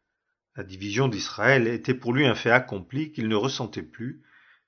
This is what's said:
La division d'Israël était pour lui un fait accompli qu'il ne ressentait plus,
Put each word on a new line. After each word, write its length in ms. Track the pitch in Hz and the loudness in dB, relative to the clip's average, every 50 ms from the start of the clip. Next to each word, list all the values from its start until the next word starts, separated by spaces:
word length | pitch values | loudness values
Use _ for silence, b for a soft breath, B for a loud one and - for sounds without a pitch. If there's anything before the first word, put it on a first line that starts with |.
| _ _ _ _ _ _ _ _ _ _ _ | _ _ _ _ _ _ _ _ _ _ _
La 80 | - 92 | -16 -14
division 440 | 92 95 92 101 101 101 117 139 131 | -14 -12 -10 -10 -4 0 0 0 0
d'Israël 580 | 107 92 82 - - - 104 123 139 127 117 113 | 0 -2 -6 -8 -6 2 4 4 6 6 4 2
était 260 | 120 113 - - 135 | -2 -2 -2 -2 -2
pour 180 | 127 - 117 | -2 -2 -2
lui 140 | 123 135 151 | 0 2 4
un 80 | 127 107 | 2 2
fait 160 | - - 117 | 2 4 4
accompli 600 | 117 127 127 - 107 98 90 - - 139 156 151 | 4 4 4 2 -8 -10 -10 -8 -6 -6 -6 -6
qu'il 160 | 151 - 113 110 | -6 -6 -2 0
ne 80 | 110 | 0
ressentait 460 | 104 110 135 - - 127 101 - 98 | 2 0 0 -2 -4 -8 -8 -8 -12
plus, 400 | 82 - - - 113 131 156 b b b b b b b b b b | -12 -12 -12 -10 -10 -10 -10 b b b b b b b b b b